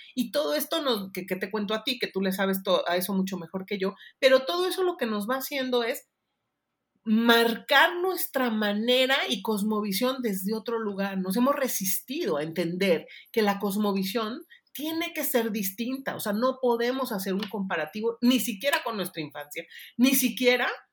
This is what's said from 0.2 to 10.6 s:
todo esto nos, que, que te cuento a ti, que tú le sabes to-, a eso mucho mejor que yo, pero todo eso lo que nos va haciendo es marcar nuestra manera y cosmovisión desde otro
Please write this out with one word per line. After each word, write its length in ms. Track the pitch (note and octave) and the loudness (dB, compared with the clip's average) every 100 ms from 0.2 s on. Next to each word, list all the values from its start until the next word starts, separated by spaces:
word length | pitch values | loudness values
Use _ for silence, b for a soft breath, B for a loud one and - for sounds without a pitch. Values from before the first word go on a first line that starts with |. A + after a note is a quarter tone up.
| G3 | -2
todo 240 | D4 D4 D4 | 0 0 0
esto 260 | - E4 | 0 -2
nos, 300 | C#4 G#3+ F#3+ | 0 -2 -4
que, 120 | - | -8
que 120 | F#3 F#3 | -4 -4
te 160 | G3 | -2
cuento 200 | G#3+ G3+ | -4 -2
a 120 | G#3+ | -2
ti, 160 | A#3+ B3 | -2 -4
que 80 | G3 | -4
tú 120 | F#3+ | -2
le 120 | F#3+ | -2
sabes 320 | F#3+ G3 F#3+ | 0 0 0
to-, 180 | G3 E3+ - | 2 2 2
a 80 | F3+ | 0
eso 180 | F#3 | 0
mucho 240 | F#3+ F#3+ F#3+ | 0 -2 -4
mejor 260 | E3 F#3+ | -8 -10
que 140 | F#3+ G3+ | -6 -4
yo, 160 | F#3+ B B - | -2 B B 2
pero 260 | C4 C4 | 6 6
todo 220 | C4+ F4 F#4 | 4 -2 -2
eso 160 | F4+ | 0
lo 140 | F4+ E4+ | -2 0
que 100 | A#3 | -2
nos 240 | G#3 G3+ | -2 -2
va 60 | C4+ | -4
haciendo 480 | C4+ C#4+ C4 B3 | -4 -4 -2 0
es 240 | A#3 C#4 - _ _ _ _ _ _ _ _ _ | 0 -4 -10 _ _ _ _ _ _ _ _ _
marcar 920 | A3 A3 A#3 A#3 A3+ G3+ - F#3+ E4 F4 | 2 4 6 6 6 0 2 6 6 4
nuestra 480 | F4+ F4 - C4 B3 | -2 -2 -2 0 0
manera 680 | A3 G#3 G#3 A#3 B3+ C4 C#4 F4+ | 0 0 0 2 4 4 2 0
y 120 | G#3+ | -2
cosmovisión 760 | G3 G#3+ G#3+ G#3+ G#3 F#3+ B3 C4+ | -2 0 0 0 0 0 0 0
desde 320 | A#3+ F#3+ F#3+ | -2 -2 -4
otro 280 | A3 | -4